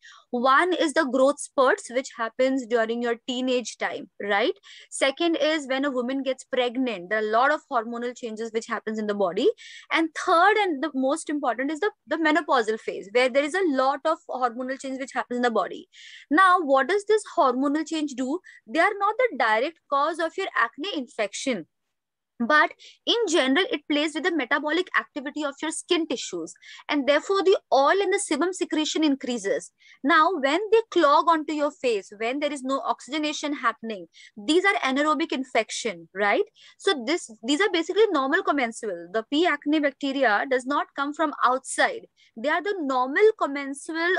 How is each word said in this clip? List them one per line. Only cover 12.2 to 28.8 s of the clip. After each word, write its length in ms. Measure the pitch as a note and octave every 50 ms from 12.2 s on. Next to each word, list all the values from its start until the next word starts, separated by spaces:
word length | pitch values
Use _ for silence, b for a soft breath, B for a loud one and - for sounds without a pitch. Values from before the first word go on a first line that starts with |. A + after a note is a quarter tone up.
| E4 D4+ D4+ E4+ D4+ E4+ D4 B3 A3 G#3 A3 A3+
phase, 260 | - - E3+ - F3+ G3 G3+
where 160 | B3 B3+ C4
there 160 | A#3 C#4 D4
is 80 | D4+ C#4
a 100 | F#4+ G4
lot 340 | E4 C4+ C4 C4 C4+ C#4+ C#4+ -
of 140 | D#4+ E4 D#4+ _ -
hormonal 480 | - B3+ B3+ A#3+ A3+ B3 B3+ B3+ C4+
change 220 | C4 - C4+ C4 B3+
which 140 | C4+ B3 -
happens 240 | B3 A3 - B3
in 40 | B3
the 100 | B3 B3
body. 360 | A3 G#3 F3 - - - - _ B B B B B B B B
Now, 300 | C#4+ F4 F#4+ F#4 F4+ F#4+
what 300 | E4 C4+ C#4 C4+ C4+ C4
does 160 | F#4 G#4 G4+
this 180 | - G#4+ G#4+ - - -
hormonal 500 | - D4+ C4 A#3+ B3+ C#4 C#4+ C#4 D#4 D#4+
change 280 | D#4 E4 D#4 D4+ C#4+ B3
do? 240 | A3 C4 B3 D4 F4+ - B B B B
They 140 | - A3+ D#4
are 120 | E4+ G4+ G#4+ G4+
not 160 | G4+ G#4 A4
the 200 | A4 B4+ A#4 E4+
direct 420 | A#3+ B3+ A3 G#3+ A3 B3+ E4 E4 _ _ -
cause 300 | C#4+ C#4 C#4+ D#4+ F4 D4+
of 140 | E4 D#4+ -
your 120 | F#4+ G4 - - - -
acne 240 | A#3+ - - D4 - -
infection. 720 | D4+ B3 - - - G#3+ G3 - - - C4+ B3 F#3 D#3 _ _ _ _ _ _ _ _ _ _ _ _ _ _ -
But 320 | A#3+ A3 D4+ D4+ D#4+ E4+ - B B B B B B
in 100 | - G4+ A#4 A#4 F4+
general, 360 | D4+ E4+ C4 C4 C4+ F4 F#4+ -
it 160 | - D4 -
plays 280 | - D4+ D4 D4+ E4 D4+
with 80 | D#4 C#4
the 120 | F#4 E4+
metabolic 540 | D4+ B3+ - C#4+ D4 C#4+ D4 D4+ F4 F#4 - - -
activity 460 | A3+ - - D4 B3 D4 - D4 D4+
of 80 | C#4 C#4 -
your 80 | D4+ D#4+
skin 380 | D#4+ - - - F4 F4 E4
tissues. 480 | - C4+ A3+ - - - - - - - B B B B B B B
And 180 | D4+ D4 B3+
therefore, 360 | A#3+ C#4+ D#4 - - G4 G4 D#4+
the 120 | F#4 G4+ - _ -
oil 300 | - C4+ C#4 C#4+ F4 G4
and 100 | G4+ F#4
the 80 | F#4+ F#4+
sebum 320 | - - D#4+ C4 E4 F#4
secretion 520 | F#4 - E4+ - D#4 D4+